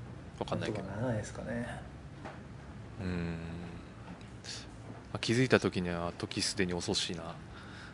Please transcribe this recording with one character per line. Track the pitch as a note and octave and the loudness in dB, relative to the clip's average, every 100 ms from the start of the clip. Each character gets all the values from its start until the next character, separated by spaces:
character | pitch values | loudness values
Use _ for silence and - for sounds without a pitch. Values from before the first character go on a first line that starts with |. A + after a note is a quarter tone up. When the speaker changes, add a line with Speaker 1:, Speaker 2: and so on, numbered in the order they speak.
| - - - - | -10 -10 -10 -6
Speaker 1:
わ | - | -2
か | E3+ | 0
ん | |
な | E3+ | 0
い | |
け | A2 | 0
ど。 | |
Speaker 2:
な | F#2+ | -2
ん | |
と | G2 | 0
か | |
な | B2+ | 2
ら | |
な | A2 | 2
い | |
で | G2 | 0
す | |
か | - | -4
ね。 | - A#2 A#2+ - - - - - - - - - - - - - | -4 -2 -2 -6 -8 -12 -12 -10 -10 -10 -10 -12 -12 -12 -10 -4
Speaker 1:
う | |
ー | F#2 | -2
ん。 | F2+ E2+ E2 E2 E2+ F2 E2+ - - - F3+ - - - - - - - - - | 0 0 0 -4 -6 -6 -8 -10 -12 -12 -10 -10 -12 -10 -8 -10 -12 -12 -12 -6
ま | - | -2
あ、 | |
気 | - | 4
づ | A#2 | 6
い | C3 | 10
た | G#2 | 10
時 | G2+ F#2+ | 10 4
に | F2+ | 2
は | F2 E2+ - | 2 0 -2
時 | G#2 - | -2 0
す | - - | 0 2
で | F2+ | 4
に | |
遅 | F2 E2+ | 4 4
し | F#2+ - | 2 2
な | E2+ E2 - - - - - - | -2 -4 -8 -10 -12 -12 -12 -12